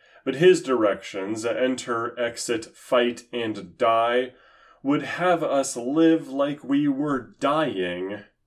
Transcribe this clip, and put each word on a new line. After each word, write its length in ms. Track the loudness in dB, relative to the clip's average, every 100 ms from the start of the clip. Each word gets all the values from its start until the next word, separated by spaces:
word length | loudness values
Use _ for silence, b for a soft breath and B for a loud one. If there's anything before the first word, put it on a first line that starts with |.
| b b
But 120 | -6 6
his 260 | 6 6
directions, 800 | 4 2 2 0 -6 -10 -6 -4
enter, 760 | -4 0 -2 -2 -4 -6 -6 -4
exit, 480 | -6 -6 -4 -4 -6 _
fight, 480 | 0 2 2 -4 -10
and 440 | -6 -6 -6 -12 -2
die, 560 | 2 4 2 0 -2 b b b b b
would 200 | -2 -2
have 400 | -2 -2 0 2
us 340 | 2 0 -2 -6
live 520 | -2 4 4 4 0
like 340 | -4 -4 -4
we 240 | -2 0 2
were 480 | 0 -2 -4 -6 -4
dying 840 | 0 0 0 -2 -4 -4 -8 -10 -14 _